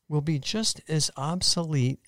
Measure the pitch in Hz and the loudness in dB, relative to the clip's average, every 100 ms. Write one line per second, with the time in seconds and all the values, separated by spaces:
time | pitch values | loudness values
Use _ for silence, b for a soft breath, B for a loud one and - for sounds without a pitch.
0 | - 151 147 147 - 220 214 - - 156 | -4 -2 0 -2 -2 -2 -2 -4 -2 0
1 | - - 143 180 - 175 160 147 127 135 | 0 -2 -4 0 2 2 2 2 2 0